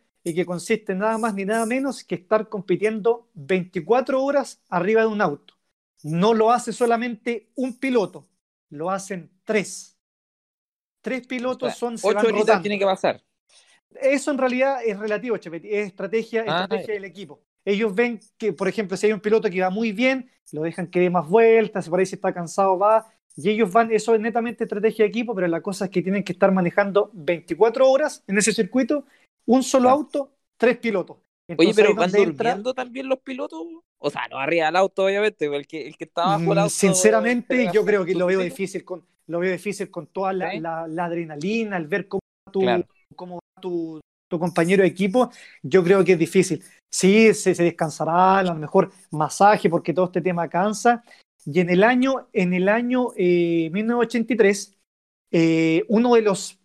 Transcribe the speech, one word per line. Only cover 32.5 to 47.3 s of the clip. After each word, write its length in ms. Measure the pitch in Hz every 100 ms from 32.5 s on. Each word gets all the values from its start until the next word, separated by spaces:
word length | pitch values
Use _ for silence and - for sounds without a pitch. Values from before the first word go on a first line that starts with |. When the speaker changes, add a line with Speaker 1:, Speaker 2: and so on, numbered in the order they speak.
Speaker 2:
durmiendo 240 | 202 233
también 340 | 262 247 240 262
los 120 | 262
pilotos? 420 | - 254 294 320 339 330 _ _
O 120 | 143
sea, 160 | - 120
no 100 | 131
arriba 280 | 139 170 156
del 100 | 175
auto, 280 | 190 -
obviamente, 320 | 190 202 214 - 147
pero 80 |
el 140 | 143 139
que, 180 | 160 131
el 100 | -
que 80 |
está 220 | 160 - 175
bajo 260 | 196 165
el 60 | 165
Speaker 1:
Mm, 40 |
Speaker 2:
auto 80 | 208
Speaker 1:
sinceramente, 840 | - 196 180 214 214 220 247 -
Speaker 2:
debe 100 | 254 220
Speaker 1:
yo 40 | 208
Speaker 2:
hacer 20 |
Speaker 1:
creo 200 | 190 202
que 80 | 175
Speaker 2:
su 60 | 180
Speaker 1:
lo 80 | 180
veo 140 | 190
Speaker 2:
ciclo. 140 | 180 -
Speaker 1:
difícil 280 | 190 190
con, 200 | - 180 _ _ -
lo 100 | 170
veo 140 | 185
difícil 380 | 180 208 185 190
con 160 | 175 151
toda 240 | 190 190
la, 180 | 190 180
Speaker 2:
¿Sí? 80 | 190
Speaker 1:
la, 280 | 165 165 165
la 160 | 160
adrenalina, 720 | 175 170 165 147 175 226 220 185
el 100 | 147
ver 220 | 196 185
cómo 120 | 196 - _ _
va 40 |
tu, 80 | 196
Speaker 2:
Claro. 260 | 190 117 - _ _ -
Speaker 1:
cómo 180 | 180 175
va 240 | - _
tu, 400 | 185 175 165 156 - _ -
tu 80 | 170
compañero 440 | 175 165 165 196
de 60 | 185
equipo, 420 | - 196 247 247 - - -
yo 200 | 147 190
creo 220 | 170 196
que 80 | 175
es 60 | 180
difícil. 440 | 160 190 170 - - _ _
Sí, 420 | - 185 214 220